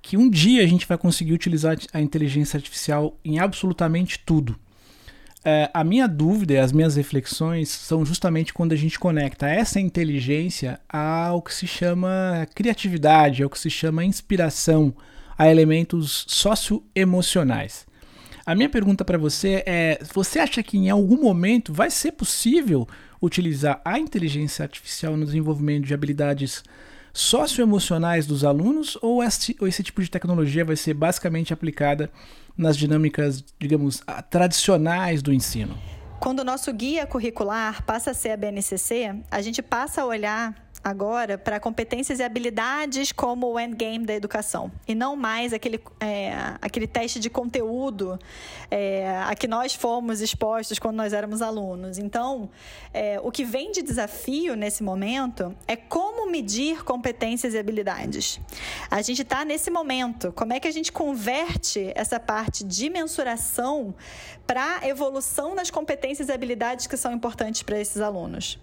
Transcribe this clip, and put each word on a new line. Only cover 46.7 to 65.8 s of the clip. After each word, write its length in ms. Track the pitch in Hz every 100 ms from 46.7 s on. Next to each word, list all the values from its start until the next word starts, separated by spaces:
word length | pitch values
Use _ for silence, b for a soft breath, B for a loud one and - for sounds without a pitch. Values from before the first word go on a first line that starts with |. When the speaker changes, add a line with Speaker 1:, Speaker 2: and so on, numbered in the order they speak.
| 240 220
Speaker 2:
teste 320 | 240 233 240
de 100 | 220
conteúdo, 880 | 254 240 254 220 247 269 202 185 185 B B B B B
é, 480 | 202 202 196 190 185
a 100 | 190
que 140 | 208 240
nós 240 | 226 262
fomos 480 | - 240 240 233 220
expostos 580 | 220 - 220 226 220 220
quando 160 | 226
nós 160 | 220 214
éramos 300 | 208 214 220
alunos. 560 | 226 214 190 180 185 185
Então, 520 | 202 233 247 269 196 B B B B
é, 260 | - 214 202
o 100 | 247
que 120 | 262
vem 280 | 240 247 349
de 100 | 381
desafio 720 | 294 240 214 - - 277 349
nesse 260 | 226 208 -
momento 720 | 202 190 202 262 254 - 180 190 -
é 80 |
como 560 | 233 - 330 392 466 403
medir 540 | 330 202 208 294 320
competências 680 | - 247 247 240 226 240 247
e 40 | 220
habilidades. 840 | 208 220 196 180 - - - - - B B B B
A 120 | 202
gente 240 | 208 254
tá 180 | 269 262
nesse 260 | 302 311 370
momento, 640 | 339 302 262 247 233 185
como 220 | - 226
é 60 | 254
que 100 | 320
a 20 |
gente 200 | 311 320
converte 1000 | - 302 262 208 269 339 - - 208 190
essa 240 | - 214 233
parte 440 | 233 214 220 -
de 260 | 196 185 285
mensuração 1040 | 359 320 320 254 233 - - 247 294 214 185 B B B B
pra 420 | - 247 285 359 269
evolução 640 | 269 277 269 262 - 294
nas 160 | 381 359
competências 600 | 339